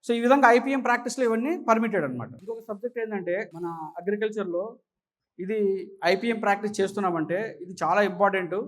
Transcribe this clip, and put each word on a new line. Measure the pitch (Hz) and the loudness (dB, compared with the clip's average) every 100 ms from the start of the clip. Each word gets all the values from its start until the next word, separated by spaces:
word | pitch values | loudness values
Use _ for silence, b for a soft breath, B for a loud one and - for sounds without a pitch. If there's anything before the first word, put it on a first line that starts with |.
| - | 0
So | |
ఈ | 233 | 0
విధంగా | 240 285 247 | 4 8 8
ఐపీఎం | 240 247 269 | 8 4 0
ప్రాక్టీస్‌లో | 247 240 254 254 | 2 0 -2 -2
ఇవన్నీ | 240 226 262 349 - | 0 0 -2 -4 2
పర్మిటెడ్ | 226 226 196 | 2 2 0
అనమాట. | 143 123 113 | -2 -6 -10
ఇంకొక | - 190 226 220 | -14 -14 -14 -10
సబ్జెక్ట్ | 202 240 240 | -8 -8 -6
ఏంటంటే, | 220 208 175 180 220 | -6 -6 -4 -4 -4
మన | 165 175 165 156 175 | -8 -8 -8 -10 -6
అగ్రికల్చర్‌లో | 175 208 220 214 185 170 208 240 _ _ _ _ _ - | -4 -2 -2 -4 -4 -4 -6 -10 _ _ _ _ _ -12
ఇది | 185 220 202 190 - - | -4 0 2 0 -6 -2
ఐపీఎం | 170 226 233 220 | 0 2 0 0
ప్రాక్టీస్ | 214 202 208 208 | 0 0 -2 -2
చేస్తున్నామంటే | 196 202 190 165 151 175 226 - | -2 0 -2 -2 -2 -4 -6 -10
ఇది | 180 185 | -16 -4
చాలా | 160 190 | 0 2
ఇంపార్టెంట్. | 202 180 202 190 175 185 | 2 4 2 2 -2 -4